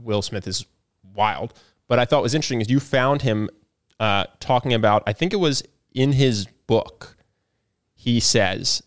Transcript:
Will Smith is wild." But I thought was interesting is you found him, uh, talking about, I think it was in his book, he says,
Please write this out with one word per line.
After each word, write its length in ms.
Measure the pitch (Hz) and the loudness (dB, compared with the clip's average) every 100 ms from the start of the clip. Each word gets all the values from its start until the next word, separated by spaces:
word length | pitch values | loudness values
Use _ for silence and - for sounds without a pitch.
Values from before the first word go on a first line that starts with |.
Will 180 | 117 104 | -4 -4
Smith 240 | 98 104 95 | -4 -8 -8
is 200 | 95 - _ _ _ 95 | -8 -10 _ _ _ _
wild." 400 | 98 107 76 107 - _ _ - | -2 -2 -2 -8 -14 _ _ -2
But 120 | 120 | 0
I 60 | |
thought 180 | 123 147 | 2 2
was 120 | 120 | 2
interesting 260 | 147 - 123 | -2 -2 -4
is 80 | 107 | 0
you 100 | 131 | 0
found 420 | - 135 127 143 | 0 0 2 0
him, 260 | 131 107 107 - _ _ _ - | 0 -2 -4 -8 _ _ _ -4
uh, 260 | 110 101 - _ | 0 0 -2 _
talking 340 | - 127 123 | -2 0 0
about, 280 | 117 107 107 - | 2 2 2 0
I 80 | |
think 180 | 107 170 | -2 -2
it 40 | 208 | 0
was 260 | 170 131 - _ _ | 0 -2 -6 _ _
in 180 | - 135 | -2 0
his 320 | 135 135 107 98 _ - | 2 2 0 -4 _ -2
book, 500 | 113 - - - _ _ _ _ _ _ _ _ | -2 -2 -10 -20 _ _ _ _ _ _ _ _
he 260 | _ - 120 | _ -2 0
says, 640 | - 120 95 95 - - | 2 2 0 -2 -4 -6